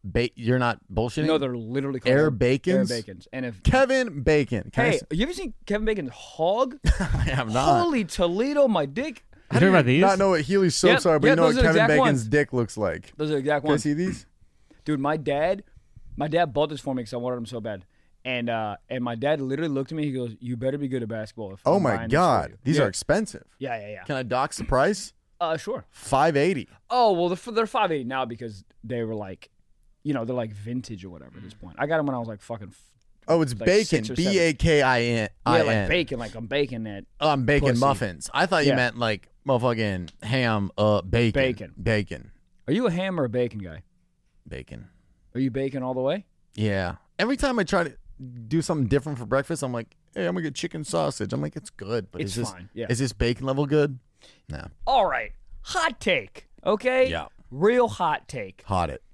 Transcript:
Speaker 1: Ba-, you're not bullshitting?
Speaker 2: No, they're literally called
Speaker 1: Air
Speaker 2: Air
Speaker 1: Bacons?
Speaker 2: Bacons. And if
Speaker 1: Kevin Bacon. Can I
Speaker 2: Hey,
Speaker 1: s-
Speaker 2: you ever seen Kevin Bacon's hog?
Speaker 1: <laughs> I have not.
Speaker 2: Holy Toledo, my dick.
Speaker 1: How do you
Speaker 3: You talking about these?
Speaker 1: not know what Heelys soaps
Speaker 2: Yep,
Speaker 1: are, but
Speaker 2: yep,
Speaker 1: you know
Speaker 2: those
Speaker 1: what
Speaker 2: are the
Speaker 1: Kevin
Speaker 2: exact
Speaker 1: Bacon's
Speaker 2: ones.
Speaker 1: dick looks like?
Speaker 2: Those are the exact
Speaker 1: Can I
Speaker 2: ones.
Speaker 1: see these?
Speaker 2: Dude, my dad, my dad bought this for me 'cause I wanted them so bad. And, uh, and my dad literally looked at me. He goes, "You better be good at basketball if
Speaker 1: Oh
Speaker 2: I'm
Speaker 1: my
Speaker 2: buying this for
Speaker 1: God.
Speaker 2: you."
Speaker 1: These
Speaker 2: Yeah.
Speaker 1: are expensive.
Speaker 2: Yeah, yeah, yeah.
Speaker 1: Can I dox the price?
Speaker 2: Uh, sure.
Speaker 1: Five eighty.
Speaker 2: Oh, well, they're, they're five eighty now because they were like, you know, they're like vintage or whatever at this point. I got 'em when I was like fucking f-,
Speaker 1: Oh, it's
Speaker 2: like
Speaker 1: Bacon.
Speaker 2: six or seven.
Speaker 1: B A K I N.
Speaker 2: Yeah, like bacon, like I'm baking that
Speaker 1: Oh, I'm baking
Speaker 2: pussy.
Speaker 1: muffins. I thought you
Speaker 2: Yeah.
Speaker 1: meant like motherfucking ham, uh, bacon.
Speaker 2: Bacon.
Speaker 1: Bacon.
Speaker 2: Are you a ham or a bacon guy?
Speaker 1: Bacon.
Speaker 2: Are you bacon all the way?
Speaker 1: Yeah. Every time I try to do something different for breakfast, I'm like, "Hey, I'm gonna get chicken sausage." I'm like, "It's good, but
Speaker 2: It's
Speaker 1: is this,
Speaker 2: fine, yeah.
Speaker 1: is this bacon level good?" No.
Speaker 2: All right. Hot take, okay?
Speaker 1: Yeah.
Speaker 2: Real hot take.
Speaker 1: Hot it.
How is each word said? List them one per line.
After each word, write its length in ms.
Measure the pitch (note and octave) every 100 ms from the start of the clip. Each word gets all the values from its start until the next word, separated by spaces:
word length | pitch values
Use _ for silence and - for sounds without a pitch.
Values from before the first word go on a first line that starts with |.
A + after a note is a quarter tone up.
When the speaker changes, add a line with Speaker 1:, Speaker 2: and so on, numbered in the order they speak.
| G2
Speaker 1:
Ba-, 220 | F#2+ A#2+ -
you're 240 | A#2 B2+
not 220 | A#2+ G#2 _
bullshitting? 320 | G2+ A#2+ D3+ D3+
Speaker 2:
No, 140 | D#3
they're 180 | C3+ B2
literally 420 | A2 C3 C#3 B2+
called 120 | B2+
Speaker 1:
Air 60 | C3+ D#3
Speaker 2:
Air 60 |
Speaker 1:
Bacons? 580 | A#2+ B2 C3+ - F3+ -
Speaker 2:
Bacons. 380 | A#2+ G#2 F2+ -
And 100 | B2+
if 200 | B2+ G2+
Speaker 1:
Kevin 580 | - B3+ C4+ C4 A#3+ D3
Bacon. 480 | B2+ D3+ C#3 - -
Can 140 | - A#3+
I 40 |
Speaker 2:
Hey, 40 | F3
Speaker 1:
s- 60 | -
Speaker 2:
you 140 | D#3+
ever 100 | C4+
seen 220 | F4+ E4+ - -
Kevin 180 | G#3 G#3+
Bacon's 260 | G#3 C#3
hog? 680 | - - - D#3+ G#3+ C4 C#4
Speaker 1:
<laughs> 40 | - -
I 240 | F3 - -
have 200 | C3+ A#2
not. 300 | A2+ D4+ -
Speaker 2:
Holy 240 | F4 C#4 F#3
Toledo, 640 | - F3 F3+ C4 D4 C4+
my 180 | F#3+ C#3+
dick. 400 | D3+ D4+ A3 _ - _
Speaker 1:
How 80 | -
do 80 | F#3
you 60 |
Speaker 3:
You 20 |
talking 60 | F#3
about 60 | B2
these? 140 | C3+
Speaker 1:
not 160 | F#3+ F#3+
know 100 | G3
what 120 | F3
Heelys 320 | C#3 G3 F#3
soaps 320 | - F3 B3+ F#3+
Speaker 2:
Yep, 60 |
Speaker 1:
are, 80 | D#3
but 80 | C#3
Speaker 2:
yep, 20 |
Speaker 1:
you 100 | C4+
know 60 | -
Speaker 2:
those 80 | -
Speaker 1:
what 40 | -
Speaker 2:
are 20 |
the 60 | -
Speaker 1:
Kevin 20 | -
Speaker 2:
exact 40 |
Speaker 1:
Bacon's 300 | D3+ - C3
Speaker 2:
ones. 80 | A2
Speaker 1:
dick 260 | D3 C#3+
looks 240 | B2+ A2+ -
like? 360 | G2+ D#2+ - -
Speaker 2:
Those 120 | D3+
are 20 |
the 60 | D3+
exact 240 | C3+ D3
Speaker 1:
Can 60 | C#3+
I 20 |
Speaker 2:
ones. 100 | D3
Speaker 1:
see 120 | D3+
these? 340 | D3 F#3 - - _ _ _ _ _ -
Speaker 2:
Dude, 140 | D3
my 180 | C#3 D#3
dad, 460 | D3 C#3+ D#3+ G3+ - - _ - - -
my 120 | D3
dad 260 | E3 E3+
bought 160 | C3 D3+
this 120 | D3
for 120 | C#3+
me 80 | B2+
'cause 100 | A2
I 40 | A#2+
wanted 200 | B2 B2
them 80 | A2+
so 120 | A#2+
bad. 240 | A2 G2+ - _ _ _
And, 240 | B2+ B2 A#2+
uh, 280 | A2+ G#2+ G2+ _
and 140 | B2+
my 120 | B2 A#2
dad 260 | C#3 D#3
literally 320 | C3+ C#3 E3
looked 180 | C#3 C3+
at 40 | D#3+
me. 80 | D3+
He 60 |
goes, 240 | C3 A#2+ G#2+
"You 160 | B2 B2
better 220 | C3 C#3+
be 80 | C#3
good 140 | C3
at 60 | A2+
basketball 440 | A2+ A2 - G2+
if 80 | G2 -
Speaker 1:
Oh 120 | F#3+
Speaker 2:
I'm 60 |
Speaker 1:
my 120 | D3 G#2
Speaker 2:
buying 140 | A2+
this 40 | C#3
for 60 |
Speaker 1:
God. 280 | F3+ A2+ C#2
Speaker 2:
you." 60 | -
Speaker 1:
These 140 | - D3+
Speaker 2:
Yeah. 60 |
Speaker 1:
are 40 | A2
expensive. 560 | - - F3 A3 - - _
Speaker 2:
Yeah, 220 | C3 A#2
yeah, 100 | G#2
yeah. 140 | G#2
Speaker 1:
Can 120 | F#2 C#3
I 60 |
dox 340 | B2 B2 C#3+ -
the 80 | -
price? 480 | C3 D#3 G#3 - _ _ _
Speaker 2:
Uh, 160 | E3+ D#3+
sure. 280 | - B3 -
Speaker 1:
Five 460 | - - C3+ D#3+ C#3
eighty. 300 | D#3+ F3 - - _
Speaker 2:
Oh, 200 | B3 A#3
well, 160 | F3 F3
they're, 240 | F3 -
they're 120 | A3 A3+
five 240 | B3+ G3+
eighty 120 | D#3
now 220 | B2 C3+ B2+
because 380 | A#2 A#2+ G2+ - _
they 200 | A2 A#2+
were 100 | A2+
like, 360 | A2 G2 F#2 - _ _ _ _ _
you 120 | D3
know, 100 | C3+ A2+
they're 100 | B2
like 180 | A2+
vintage 500 | G#2 G#2+ B2 A#2+ G#2 F#2
or 40 |
whatever 260 | E2 B1+ -
at 60 |
this 100 | F#2+
point. 220 | - F2+ -
I 80 | D3
got 120 | D#3+
'em 60 | C#3+
when 80 | B2+
I 40 |
was 80 | A#2
like 140 | G#2+
fucking 280 | - A2+ F#2+
f-, 220 | - _ _ _ _ -
Speaker 1:
Oh, 140 | E3
it's 120 | D3+
Speaker 2:
like 120 | A2+ A2+
Speaker 1:
Bacon. 200 | G3 A3
Speaker 2:
six 240 | D3 A2
or 60 | B2+
seven. 160 | F#3+
Speaker 1:
B 80 | G3
A 140 | E3+
K 280 | C#3+ E3 D3+
I 200 | C3 B2+
N. 280 | A#2+ A#2 G#2+ - -
Speaker 2:
Yeah, 160 | A#2+
like 240 | A2+ A2 G2
bacon, 280 | F3 D#3 B2
like 140 | A2+ A2+
I'm 120 | A2+
baking 360 | C#3 C3+ A#2+ A2
that 200 | G2+ - -
Speaker 1:
Oh, 100 | D3+
I'm 140 | C#3+ A#2+
baking 240 | C#3+ C#3+
Speaker 2:
pussy. 100 | A#2+
Speaker 1:
muffins. 500 | C3+ C3+ G#2+ D#2+ -
I 120 | C3+ F3
thought 160 | F3 D3
you 40 |
Speaker 2:
Yeah. 40 | B2+
Speaker 1:
meant 200 | B2 A2
like 320 | A#2 G#2 _ _ -
motherfucking 600 | B2+ B2 A2+ G#2+ F#2 E2+ -
ham, 480 | G#2+ C3 A#2+ G#2+ G2 -
uh, 220 | G#2+ G#2
bacon. 360 | F#2 A#2 A#2 C#3
Speaker 2:
Bacon. 320 | C3 A#2 F#2 -
Speaker 1:
Bacon. 500 | A#2+ G#2+ G2+ C#2+ - - _ _ -
Speaker 2:
Are 60 |
you 140 | E3+ B3
a 40 |
ham 280 | E3+ F#3+ F3
or 60 | B2+
a 40 |
bacon 300 | B2 B2 A2
guy? 240 | F2+ D#2 - _ _ _ _ _ -
Speaker 1:
Bacon. 400 | C2+ B1+ A1+ - _ _ _ _ B2
Speaker 2:
Are 40 |
you 120 | C3+
bacon 320 | A#2+ C3+ C3+
all 100 | B2+
the 80 | B2+
way? 240 | C3 F#3 - _ _
Speaker 1:
Yeah. 420 | - G#2+ G2 F2+ - _ -
Every 160 | G#3+ C4+
time 220 | C#4+ A#3+
I 40 | E3+
try 180 | G3
to 140 | E3 - - - B2+ A#2+ A2+
do 140 | D#3
something 260 | D#3 D#3+ A#2+
different 300 | C#3 D#3 C3
for 80 | A2+
breakfast, 360 | C3+ C#3 E3+
I'm 100 | C3
like, 240 | A#2+ A2+ _ _
"Hey, 120 | - F3
I'm 60 | F3+
gonna 80 |
get 120 | D#3+ -
chicken 280 | E3+ D#3+ D3+
sausage." 480 | E3 D3+ - G2
I'm 80 | C3
like, 140 | D3 -
"It's 120 | -
good, 380 | - G2 A#2 G2
but 100 | -
Speaker 2:
It's 100 | G3+
Speaker 1:
is 40 | A#2
this, 140 | A2+
Speaker 2:
fine, 180 | F2+ F#2
yeah. 120 | G#2 A2
Speaker 1:
is 100 | A#2+
this 120 | C3
bacon 340 | - A#2+ B2 C3
level 200 | C3+ D3
good?" 340 | D3+ D3 C3 _ _ - _ -
No. 180 | D2 - - -
Speaker 2:
All 180 | C4 F#3+
right. 260 | B2+ G#2+ - - -
Hot 380 | - F#4 D#4+ A#3
take, 480 | - D#3 G2 - - - -
okay? 440 | G#3 B3+ B3+ C4
Speaker 1:
Yeah. 180 | E2 - - -
Speaker 2:
Real 360 | B2+ G3 B3 A#3
hot 380 | - E3+ D3+ -
take. 360 | C3 G2 - -
Speaker 1:
Hot 220 | F#2+ E2
it. 120 | B1+ -